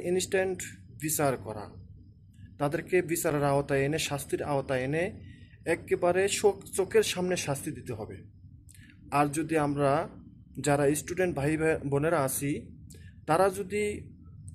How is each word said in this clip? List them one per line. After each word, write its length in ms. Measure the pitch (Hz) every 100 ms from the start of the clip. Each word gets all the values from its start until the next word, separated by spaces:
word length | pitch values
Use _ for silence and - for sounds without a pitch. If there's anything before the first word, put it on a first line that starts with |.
| 175
ইনস্ট্যান্ট 540 | 185 180 190 185 180 - - 92 120
বিচার 320 | 151 147 147 120
করা, 280 | 101 104 92 - - - - - - - - -
তাদেরকে 380 | 147 165 165 180
বিচারের 420 | 175 165 170 147
আওতায় 400 | 143 139 139 139 139
এনে, 140 | 156
শাস্তির 420 | - 143 - -
আওতায় 400 | 151 139 127 131 131
এনে 180 | 156 185 - - - - - -
একেবারে 580 | 170 - 185 175 180 196
চোখ-, 360 | - 208 196 - -
চোখের 300 | 190 220 208
সামনে 220 | 180 180 180
শাস্তি 320 | - 139 165
দিতে 220 | 139 -
হবে। 240 | 107 101 95 - - - - - - - - -
আর 140 | 143 147 143
যদি 180 | 156 160
আমরা 340 | 147 143 143 147 208 - - - - -
যারা 260 | 143 143 143 151
স্টুডেন্ট 380 | - 175 180 139
ভাই 180 | 139 156
ভাই 160 | 160 160 139
বোনেরা 300 | 139 156 170 131
আছি, 240 | - 143 185 - - - - - - -
তারা 200 | 160 196
যদি 340 | 196 190 208 208 208 - - - - -